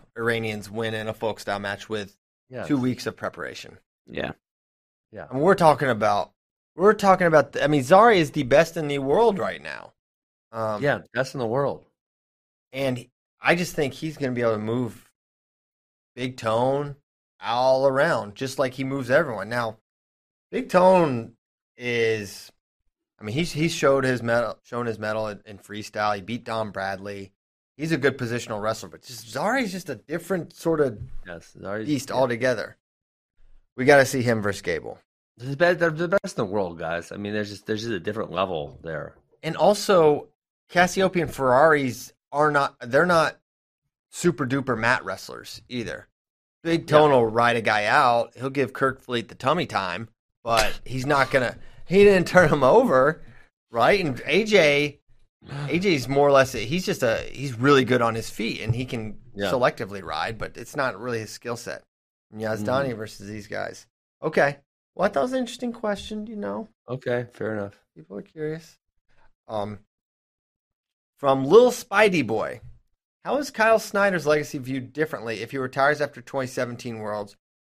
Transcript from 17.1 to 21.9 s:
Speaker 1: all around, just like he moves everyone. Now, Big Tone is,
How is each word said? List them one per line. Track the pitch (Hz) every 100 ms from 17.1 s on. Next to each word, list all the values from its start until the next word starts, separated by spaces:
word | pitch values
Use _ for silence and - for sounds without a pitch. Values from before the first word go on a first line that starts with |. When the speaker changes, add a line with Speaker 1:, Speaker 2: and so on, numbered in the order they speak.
| _ _ _
Speaker 1:
all | 101 120 131 131 135
around, | 131 165 123 104
just | 98 131 -
like | 131
he | 131
moves | 135 139 120
everyone. | 143 156 104 104
Now, | 120 113 110 _ _ _ _ _ _ _
Big | 208 254
Tone | 180 185 185 156 120 113 _ _ _ _ -
is, | 123